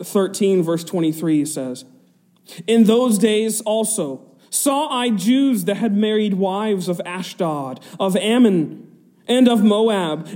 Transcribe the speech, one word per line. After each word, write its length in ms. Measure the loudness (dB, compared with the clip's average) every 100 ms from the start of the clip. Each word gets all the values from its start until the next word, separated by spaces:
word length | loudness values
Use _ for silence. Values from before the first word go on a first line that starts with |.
thirteen, 580 | -4 0 0 0 2 2
verse 220 | 0 -2
twenty-three 640 | -4 -2 -2 -2 0 0 -2
says, 400 | -6 -8 -12 -16 _ _ _ _ _ -20 -10 0
"In 160 | 4
those 340 | 6 6 2 2
days 440 | 2 2 0 -2
also 640 | -2 -2 -2 -4 -6 -8 -16 _ _
saw 380 | -4 0 0 -2
I 200 | -2 -2
Jews 560 | 0 2 2 2 0 -2
that 120 | -2
had 180 | 0 0
married 380 | 2 2 0
wives 540 | 0 0 -2 -2 -2 -2
of 140 | -6 -6
Ashdod, 760 | -10 -10 -6 -4 -4 -8 -12 -16 -4
of 160 | -2 0
Ammon, 680 | 2 4 4 4 -2 -8 -20 -20 _ _ -2
and 200 | 2 4
of 160 | 4
Moab, 640 | 4 4 2 0 -2 -6 -8